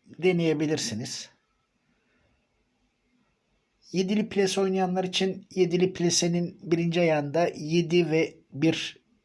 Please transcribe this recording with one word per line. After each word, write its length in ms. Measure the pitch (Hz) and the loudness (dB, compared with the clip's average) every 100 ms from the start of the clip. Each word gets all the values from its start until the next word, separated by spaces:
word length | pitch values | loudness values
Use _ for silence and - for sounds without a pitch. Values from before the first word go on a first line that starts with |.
deneyebilirsiniz. 1300 | - - 180 170 165 151 151 151 - 107 131 - - _ _ _ _ _ _ _ _ _ _ _ _ _ _ _ _ _ _ _ _ _ _ _ _ _ - | -20 -2 0 2 2 0 0 -2 -4 -8 -8 -12 -16 _ _ _ _ _ _ _ _ _ _ _ _ _ _ _ _ _ _ _ _ _ _ _ _ _ -8
Yedili 360 | 180 185 214 220 | -4 0 0 -2
ples 300 | 202 190 196 | 0 0 0
oynayanlar 460 | 190 190 180 185 | 0 0 0 -2
için 420 | 185 - 190 - - | -2 -2 -2 -4 -6
yedili 420 | 185 175 175 180 | 0 2 2 0
plesenin 680 | - 175 170 175 175 175 - | 2 0 2 0 0 -2 -6
birinci 380 | 156 165 170 165 | -2 0 0 2
ayağında 480 | 165 151 143 160 175 - | 2 2 0 0 0 -2
yedi 540 | 151 170 165 175 160 | -2 0 2 2 2
ve 280 | 160 156 - _ | 2 0 -6 _
bir, 460 | 131 160 - - - _ _ | -2 0 0 -6 -14 _ _